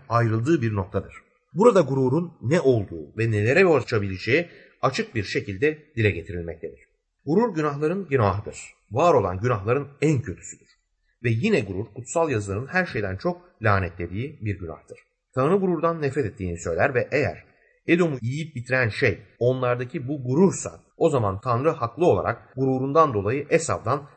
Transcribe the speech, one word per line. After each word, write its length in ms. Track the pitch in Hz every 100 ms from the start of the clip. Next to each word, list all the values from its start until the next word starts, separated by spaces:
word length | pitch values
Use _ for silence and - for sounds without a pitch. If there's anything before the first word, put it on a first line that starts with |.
| -
ayrıldığı 540 | 117 117 113 120 165
bir 120 | 117
noktadır. 400 | 104 92 98 - - - _ _
Burada 280 | 151 233 190
gururun 520 | 135 135 131 147 175 -
ne 180 | 110 170
olduğu 580 | 135 123 90 82 73 -
ve 120 | 113
nelere 300 | 104 107 156
yol 140 | 190
açabileceği 760 | 147 - 113 98 95 - 143 170 - - _
açık 320 | 131 135 220
bir 100 | 113
şekilde 680 | 95 143 - 95 147 156 - 113
dile 140 | 107
getirilmektedir. 680 | 85 85 87 82 78 - - _ _ _ _ 139
Gurur 280 | 175 233
günahların 540 | 160 151 143 151 185 170
günahıdır. 500 | 135 101 92 - - - - _
Var 240 | 107 175
olan 260 | 143 95 92
günahların 480 | 120 110 98 131 139 -
en 200 | 151 139
kötüsüdür. 460 | - 85 - - _ _ _ _ _ _
Ve 40 | 123
yine 300 | 113 196 185
gurur 260 | 98 92 113
kutsal 360 | - 117 170 165
yazıların 360 | 113 98 95 139
her 200 | 180 175
şeyden 300 | 120 101 95
çok 260 | 139 135 - _
lanetlediği 760 | 110 98 90 - 85 98 139 156
bir 140 | 107 92
günahtır. 400 | 85 76 - - _ _ _
Tanrı 220 | 127 139 196
gururdan 460 | 185 165 165 170
nefret 240 | 143 147 110
ettiğini 320 | - 92 85
söyler 360 | 90 82 123
ve 140 | 120 -
eğer 320 | 143 113 76 - _ _ _ -
Edom'u 320 | 170 170 131
yiyip 360 | 113 143 160 127
bitiren 320 | 120 131 117
şey 340 | - 127 - - _
onlardaki 680 | 117 131 123 123 123 165 123
bu 160 | 147
gurursa 560 | 123 135 190 127 - - _ -
o 140 | 156
zaman 300 | 143 101 95
Tanrı 300 | 127 113 156
haklı 360 | 160 117 - 170
olarak 480 | 101 82 113 - -
gururundan 580 | 131 131 135 147 156
dolayı 320 | 104 98 135 147
Esav'dan 580 | 160 160 90 107 143 147